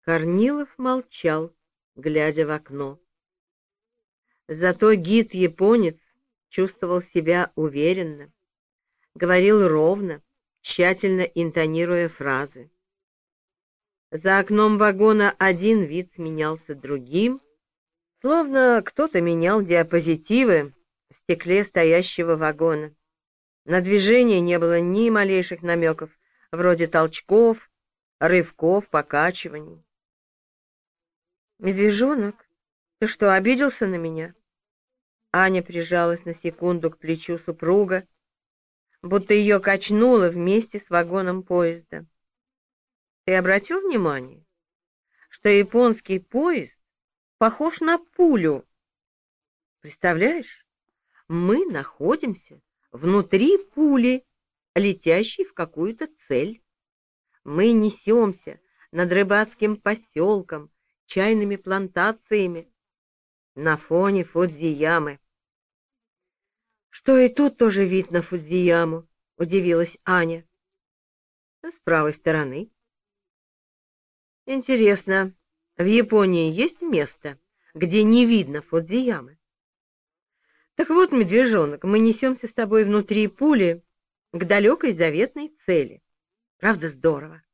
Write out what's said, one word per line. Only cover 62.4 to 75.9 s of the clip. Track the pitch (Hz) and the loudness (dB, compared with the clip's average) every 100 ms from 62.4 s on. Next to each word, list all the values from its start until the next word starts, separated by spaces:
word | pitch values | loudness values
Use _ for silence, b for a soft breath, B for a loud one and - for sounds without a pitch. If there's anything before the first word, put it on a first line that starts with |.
| 185 170 - _ _ _ _ _ _ _ _ - | -2 -6 -16 _ _ _ _ _ _ _ _ -4
на | 156 151 | -2 -2
фоне | - 170 196 196 | 0 0 2 0
Фудзиямы». | 170 165 180 151 165 147 156 170 147 143 _ _ _ _ _ _ _ _ _ _ _ _ _ _ _ _ _ - | -2 -2 -4 -2 -6 -2 0 0 -2 -10 _ _ _ _ _ _ _ _ _ _ _ _ _ _ _ _ _ -6
«Что, | - 262 | 2 4
и | 254 | 4
тут | 247 285 - | 2 0 2
тоже | 226 196 190 | 0 2 0
вид | 190 185 | 0 -2
на | 170 | -4
Фудзияму?» | 170 180 151 180 175 170 165 160 - _ _ _ | -4 -10 -4 0 2 2 0 -6 -12 _ _ _
удивилась | 170 190 180 165 170 - - | -2 -2 0 0 -2 -6 -2
Аня. | 180 165 165 _ _ _ _ _ _ _ _ _ _ _ _ | 0 0 -6 _ _ _ _ _ _ _ _ _ _ _ _
«С | 330 _ | -18 _
правой | - 165 151 | -2 0 0
стороны». | 151 170 156 139 135 220 _ _ _ _ _ _ _ _ _ _ _ _ _ _ _ _ _ - | -2 -2 -2 -4 -10 -14 _ _ _ _ _ _ _ _ _ _ _ _ _ _ _ _ _ -8
«Интересно, | 269 254 254 214 196 196 190 190 _ _ _ _ - | -8 -2 2 4 2 0 -2 -2 _ _ _ _ -4
в | |
Японии | 180 | 2